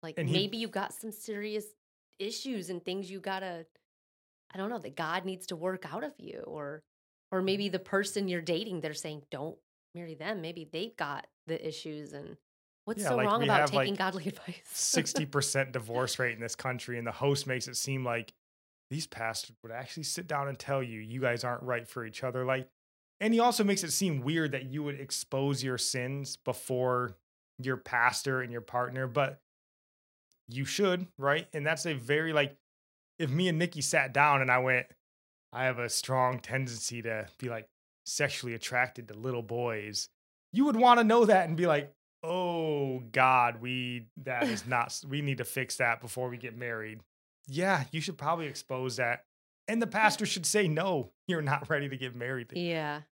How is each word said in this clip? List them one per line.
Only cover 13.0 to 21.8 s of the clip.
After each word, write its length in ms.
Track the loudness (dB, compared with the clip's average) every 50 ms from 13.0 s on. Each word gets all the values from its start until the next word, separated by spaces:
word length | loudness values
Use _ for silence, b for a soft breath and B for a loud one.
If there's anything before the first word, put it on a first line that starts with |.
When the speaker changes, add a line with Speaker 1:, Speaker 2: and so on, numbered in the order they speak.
| 0
Speaker 2:
Yeah, 60 | 0
Speaker 1:
so 60 | 2
Speaker 2:
like, 100 | 2 4 4
Speaker 1:
wrong 120 | 4 4
Speaker 2:
we 60 | 4
Speaker 1:
about 140 | 4 6 6
Speaker 2:
have, 100 | 6 4
Speaker 1:
taking 240 | 4 2 2 2 0
Speaker 2:
like, 40 | 0
Speaker 1:
godly 260 | -2 -2 -2 -4 -6
<laughs> 40 | -6
advice? 320 | -8 -8 -12 -12 -12 -12 -14
Speaker 2:
sixty 600 | -12 -6 -4 -2 2 2 2 2 2 0 -2 -2
percent 460 | 0 0 0 0 2 0 0 -2 0 -2
divorce 460 | -6 -6 -2 -2 0 0 0 0 0
rate 160 | 0 -2 -2
in 60 | -4
this 160 | -6 -8 -8
country, 420 | -4 -4 -4 -4 -4 -6 -6 -6 -4
and 80 | -4
the 60 | -6 -4
host 340 | 0 4 4 4 4 2
makes 220 | -2 -2 -4 -4 -4
it 80 | -4
seem 280 | -4 -2 -2 -2 -2 0
like 280 | 0 -2 -2 -4 -6 -14 _ _ _ _ _ _ _ _ _ _ _
these 160 | -6 -6 -6
pastors 500 | -6 -6 -6 -4 -4 -4 -4 -8 -10 -14 _ _
would 100 | -12 -10
actually 300 | -10 -10 -10 -10 -8 -6
sit 220 | -6 -6 -6 -6
down 220 | -2 -2 -2 -2 -2
and 100 | -4 -6
tell 240 | -2 0 0 0 0
you, 180 | -2 -6 -10
"You 200 | -10 -8 -6 0
guys 240 | 2 2 2 2 0
aren't 180 | -2 -4 -4 -2
right 240 | -2 -2 -2